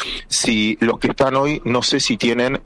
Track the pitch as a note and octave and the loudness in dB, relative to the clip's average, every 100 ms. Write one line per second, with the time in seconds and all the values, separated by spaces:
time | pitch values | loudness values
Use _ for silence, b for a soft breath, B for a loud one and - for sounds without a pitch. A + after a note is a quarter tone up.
0 | B B - - - A3 G#2+ - A#2 - | B B -6 -2 0 2 0 2 0 2
1 | - - C3+ C3+ C#3+ D3+ - B2 - C#3+ | 0 2 2 2 0 -2 -2 0 0 0
2 | - - A#2+ A#2 B2 C#3 | 0 0 0 2 0 -2